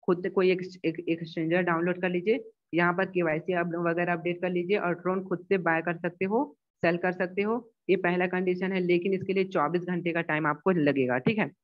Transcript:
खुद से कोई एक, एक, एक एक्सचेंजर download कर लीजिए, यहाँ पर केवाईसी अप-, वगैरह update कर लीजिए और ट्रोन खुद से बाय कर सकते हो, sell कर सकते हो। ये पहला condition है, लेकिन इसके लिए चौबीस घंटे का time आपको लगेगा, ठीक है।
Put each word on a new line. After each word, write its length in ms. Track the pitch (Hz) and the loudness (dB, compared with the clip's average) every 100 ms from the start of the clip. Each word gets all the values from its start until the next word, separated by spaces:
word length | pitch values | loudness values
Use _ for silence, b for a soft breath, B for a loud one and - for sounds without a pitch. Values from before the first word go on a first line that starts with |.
खुद 200 | - 175 | 0 0
से 60 | 180 | 0
कोई 220 | 190 185 | 2 2
एक, 100 | 185 185 - 165 | 2 -2 -6 -6
एक, 140 | 160 | -4
एक 60 | - | -4
एक्सचेंजर 520 | 165 160 170 160 175 | -4 -4 -4 0 2
download 400 | 175 165 175 180 | 2 0 0 0
कर 80 | 180 | -2
लीजिए, 420 | 180 185 247 - _ _ | 0 0 -2 -4 _ _
यहाँ 200 | 160 175 | 2 2
पर 120 | 175 185 | 2 0
केवाईसी 480 | 185 165 156 160 | 0 0 0 0
अप-, 220 | 180 170 165 | -2 0 0
वगैरह 380 | 170 170 175 | 0 0 0
update 280 | 170 165 175 | 0 -2 -2
कर 80 | 180 | -2
लीजिए 280 | 180 175 202 | -2 0 0
और 160 | 175 | 0
ट्रोन 300 | 170 180 190 | -2 -2 -2
खुद 160 | 185 185 | -2 -6
से 180 | - 196 | 0 0
बाय 240 | 170 160 | 2 0
कर 160 | 170 170 | 0 -4
सकते 280 | 175 175 190 | -4 -4 0
हो, 320 | 220 285 - _ _ | 0 -2 -8 _ _
sell 160 | 170 175 | 0 2
कर 140 | 180 | 0
सकते 300 | 180 180 185 | -2 -4 -2
हो। 300 | 208 240 233 _ - | -2 -2 -6 _ 0
ये 60 | 185 | 2
पहला 320 | 180 180 185 | 2 2 0
condition 440 | 185 185 185 190 | 0 0 0 0
है, 80 | 190 | -2
लेकिन 340 | 175 175 185 | 2 2 2
इसके 200 | 190 - | -2 -2
लिए 100 | 190 | -2
चौबीस 380 | 190 185 147 175 | 0 0 0 0
घंटे 300 | 175 180 165 | -2 -4 -2
का 100 | 170 | -2
time 260 | 165 151 156 | -2 0 0
आपको 240 | 147 - | 0 0
लगेगा, 460 | 180 147 135 123 123 | 2 2 2 2 2
ठीक 200 | 170 220 | 0 0
है। 100 | 175 - | -2 -4